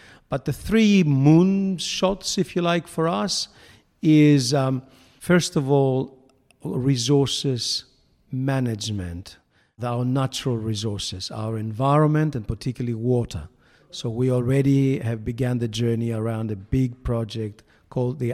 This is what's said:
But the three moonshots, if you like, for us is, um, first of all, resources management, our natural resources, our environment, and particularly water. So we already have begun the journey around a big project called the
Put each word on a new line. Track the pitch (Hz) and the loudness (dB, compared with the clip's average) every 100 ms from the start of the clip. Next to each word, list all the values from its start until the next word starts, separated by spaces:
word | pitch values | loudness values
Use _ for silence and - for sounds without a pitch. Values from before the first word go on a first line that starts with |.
| - - _ | -20 -20 _
But | 139 - | -6 -4
the | |
three | - - 220 220 196 | -6 0 4 6 6
moonshots, | 156 135 143 160 185 196 196 175 - - 185 196 - - | 6 6 6 8 6 2 -2 -4 -6 -2 -2 -2 -4 -4
if | - 180 | -2 -2
you | |
like, | 170 175 - | 0 0 -2
for | - 160 | -4 -2
us | 196 208 - - _ - - _ _ | -2 -4 -4 -6 _ -20 -20 _ _
is, | 160 156 151 143 123 | 4 6 8 6 2
um, | 143 131 131 - _ _ _ | 0 0 -2 -6 _ _ _
first | - 175 - 160 | 2 2 2 -2
of | 135 | 2
all, | 143 135 131 139 - _ _ _ _ | 2 4 0 -4 -10 _ _ _ _
resources | - 131 131 127 117 143 131 - 139 123 - - - _ _ _ _ | -8 -2 0 0 2 2 2 -2 -4 -4 -4 -6 -8 _ _ _ _
management, | 131 135 135 123 107 107 101 87 87 - - _ _ _ - | -6 -2 0 -2 -4 -4 -6 -6 -10 -14 -20 _ _ _ -10
our | 120 120 123 | -6 -2 0
natural | 135 131 - 135 117 | 0 -2 -4 -4 -4
resources, | 110 104 110 101 - 92 - | -4 -4 -4 -6 -8 -10 -10
our | 110 110 113 | -8 -6 -6
environment, | 110 107 139 147 151 151 156 131 | -6 -2 2 4 4 2 0 -4
and | 104 | -8
particularly | 110 131 120 120 | -8 -8 -6 -6
water. | 113 120 123 113 82 78 _ _ _ _ | -4 0 0 -2 -8 -12 _ _ _ _
So | - 123 | -10 -8
we | 113 127 | -2 0
already | 123 120 139 139 139 135 135 | 0 2 2 4 4 2 0
have | 117 113 107 | -4 -6 -6
begun | 117 123 123 | -4 -2 -2
the | 117 | -4
journey | 107 117 113 117 | -2 -2 0 -2
around | 110 113 110 110 | -4 -4 -4 -6
a | 104 | -8
big | 98 131 127 120 | -4 0 0 -4
project | - 117 113 117 110 101 _ _ _ | -4 -4 -4 -6 -8 -10 _ _ _
called | 127 123 135 | -4 -4 -4
the | 120 | -6